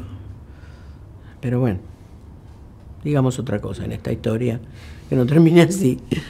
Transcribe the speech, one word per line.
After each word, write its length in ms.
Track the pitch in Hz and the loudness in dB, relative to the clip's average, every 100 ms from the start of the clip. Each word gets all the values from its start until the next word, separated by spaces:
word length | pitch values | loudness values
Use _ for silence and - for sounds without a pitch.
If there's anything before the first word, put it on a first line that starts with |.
| - - - - - - - - - - - - - - | -12 -14 -16 -18 -18 -20 -20 -20 -20 -20 -20 -20 -20 -8
Pero 180 | 127 123 | -2 0
bueno, 200 | 127 92 - - - - - - - - - - - - | 2 0 -6 -18 -20 -20 -20 -20 -20 -20 -20 -20 -20 -10
digamos 360 | 147 147 131 123 | -2 2 2 0
otra 200 | - 101 | -4 -4
cosa 260 | 101 101 113 | -4 -8 -8
en 60 | |
esta 200 | 110 127 | -6 -4
historia, 480 | 113 113 113 123 113 - - - - - | -4 -2 0 0 -2 -8 -16 -18 -18 -2
que 60 | 139 | 0
no 100 | 120 | 4
termine 360 | 151 165 175 | 6 8 8
así. 360 | 165 190 131 127 - 165 - | 6 4 2 0 -4 -6 -6